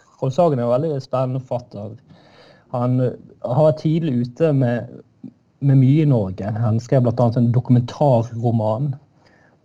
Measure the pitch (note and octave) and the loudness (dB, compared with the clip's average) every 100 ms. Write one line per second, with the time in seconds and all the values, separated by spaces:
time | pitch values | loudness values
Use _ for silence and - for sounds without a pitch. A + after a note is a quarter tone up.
0 | _ _ C#3 C3 F3 C3 A#2+ B2+ D#3+ C#3+ | _ _ -4 0 2 2 0 0 -2 -6
1 | - B2+ C3 B2+ B2+ A#2+ A#2+ G2+ G#2+ A2+ | -6 -4 -4 -6 -8 -10 -10 -14 -14 -16
2 | _ - _ _ - _ _ B2+ B2 B2+ | _ -20 _ _ -20 _ _ -4 -2 0
3 | B2 - - - - B2+ D#3 D3+ D#3+ E3 | -2 -4 -16 -14 -4 2 2 2 0 -2
4 | D#3+ B2 B2 - E3 C#3 B2 A#2+ A#2+ - | -2 -2 -4 -2 0 2 0 -2 -6 -14
5 | - _ - - _ _ C#3 C3+ B2+ D3 | -20 _ -20 -20 _ _ 2 4 4 4
6 | D3+ B2 F#2+ F#2+ G2 G#2+ A#2 A2+ - C3+ | 4 2 0 -6 -8 -4 -2 -2 0 2
7 | B2 A#2+ A#2+ B2 A#2+ A#2+ - B2+ B2 - | 2 2 0 2 2 0 2 2 2 0
8 | D3 A#2+ A2 A2+ A#2+ A2+ A2 A2 D3 C3 | 2 2 0 -4 -2 0 -2 -2 -4 -6
9 | _ _ _ _ _ _ | _ _ _ _ _ _